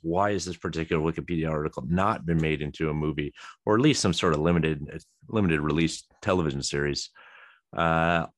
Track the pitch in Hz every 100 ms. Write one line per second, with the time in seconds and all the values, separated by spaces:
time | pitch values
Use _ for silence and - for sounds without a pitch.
0 | 82 87 104 101 87 85 92 80 80 85
1 | 80 80 73 85 80 76 76 - 65 90
2 | 98 113 82 82 80 76 73 - 80 76
3 | 76 73 73 - - - - 110 151 135
4 | 101 85 92 76 80 87 78 76 71 82
5 | - _ - 110 95 78 73 76 82 -
6 | - - - 92 78 69 67 71 71 69
7 | - - - - - _ _ - 82 82
8 | 82 85 -